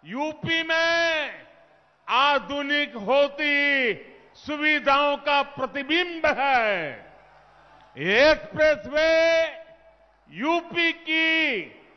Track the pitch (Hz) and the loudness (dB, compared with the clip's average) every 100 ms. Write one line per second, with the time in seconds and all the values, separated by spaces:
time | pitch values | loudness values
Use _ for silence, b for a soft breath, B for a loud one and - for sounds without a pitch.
0 | 151 226 294 208 - 330 320 330 330 339 | -10 -6 -6 -6 -4 -2 0 0 2 2
1 | 330 320 277 185 - - - _ _ _ | 0 -2 -6 -10 -20 -20 -20 _ _ _
2 | - 226 277 285 185 285 277 294 294 240 | -2 2 4 2 -2 -6 -2 -2 -2 -6
3 | 202 277 285 285 294 285 285 277 247 170 | 0 2 2 0 -2 0 2 0 0 -4
4 | - - - - - 294 302 302 262 277 | -10 -20 -20 -20 -10 -2 0 2 2 2
5 | 285 285 285 285 277 - 277 277 269 320 | 2 0 0 0 0 -6 -6 -6 -2 -2
6 | 359 330 311 254 277 262 220 196 151 113 | -2 -2 -2 0 2 2 2 -2 -4 -10
7 | - - - - _ - - - - 123 | -18 -20 -20 -20 _ -20 -20 -20 -20 -8
8 | 147 214 294 302 - - 311 294 254 294 | 0 4 4 4 -2 0 2 2 -2 0
9 | 320 320 330 330 320 277 - - - _ | 2 4 4 2 0 -6 -20 -20 -20 _
10 | _ _ _ 156 285 339 339 339 339 330 | _ _ _ -6 0 0 -2 -2 -2 -2
11 | 330 320 320 320 311 226 139 - - | -4 0 2 2 0 -2 -8 -18 -20